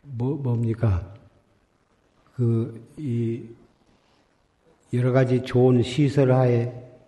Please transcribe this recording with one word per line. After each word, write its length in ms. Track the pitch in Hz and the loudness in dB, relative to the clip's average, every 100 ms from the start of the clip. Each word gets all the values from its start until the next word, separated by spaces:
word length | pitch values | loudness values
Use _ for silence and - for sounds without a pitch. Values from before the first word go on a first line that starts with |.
뭐, 320 | 143 120 127 151 | -14 -6 -4 -4
뭡니까? 800 | 131 117 117 113 113 90 - - - _ _ _ _ _ _ _ _ _ _ - | -2 -2 -2 -2 0 0 -4 -18 -20 _ _ _ _ _ _ _ _ _ _ -4
그, 440 | 117 117 117 113 - - | 0 0 -2 -10 -18 -12
이, 460 | 151 120 113 117 - - _ _ _ _ _ _ _ _ _ _ _ _ _ | -6 -4 -4 -6 -10 -20 _ _ _ _ _ _ _ _ _ _ _ _ _
여러 180 | 123 127 | -2 2
가지 300 | 127 127 127 | 2 2 0
좋은 400 | - 123 127 123 | 0 2 4 4
시설 500 | 113 - 143 139 131 | 2 0 0 2 2
하에 400 | 131 127 120 120 - - - | 4 4 2 -2 -8 -20 -20